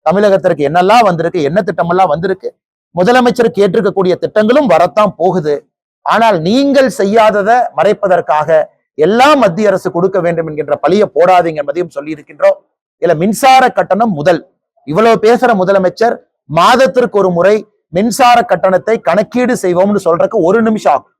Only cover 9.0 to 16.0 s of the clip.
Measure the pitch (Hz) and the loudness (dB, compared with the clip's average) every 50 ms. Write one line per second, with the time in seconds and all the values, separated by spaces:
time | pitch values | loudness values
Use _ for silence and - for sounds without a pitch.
9 | 147 180 214 240 254 294 302 277 233 196 165 208 214 202 190 180 - 185 - 175 | 0 0 2 4 4 4 4 4 2 0 0 0 0 0 0 -2 -4 -4 -4 -2
10 | 180 190 190 190 165 175 170 165 165 160 151 147 147 147 147 - - 147 180 208 | -2 -2 -2 -2 -2 -2 -4 -4 -6 -6 -8 -8 -6 -6 -6 -2 0 0 0 0
11 | 202 165 _ 147 170 185 185 180 170 170 156 151 143 - - 170 175 160 _ 143 | 0 0 _ 0 2 4 4 2 2 0 -4 -6 -6 -6 -6 -6 -8 -8 _ -12
12 | 143 151 156 147 143 _ 156 147 180 196 190 - _ _ _ _ _ _ _ _ | -10 -10 -12 -14 -14 _ -8 -2 0 0 0 -2 _ _ _ _ _ _ _ _
13 | - 185 165 151 175 214 220 - - 262 262 262 254 247 - 202 180 - 185 202 | -2 -2 -2 0 -2 -2 -2 2 4 4 6 6 4 2 0 -2 -2 -2 -2 -2
14 | 233 226 185 143 147 185 175 147 - _ _ _ _ _ _ _ _ 131 151 190 | 0 -2 -2 -2 0 0 0 0 -4 _ _ _ _ _ _ _ _ -6 -2 0
15 | 220 233 226 - 214 220 240 - 254 247 233 185 185 175 196 196 185 180 175 - | 2 2 2 2 2 2 2 2 2 0 0 0 0 0 0 0 0 -2 -2 -2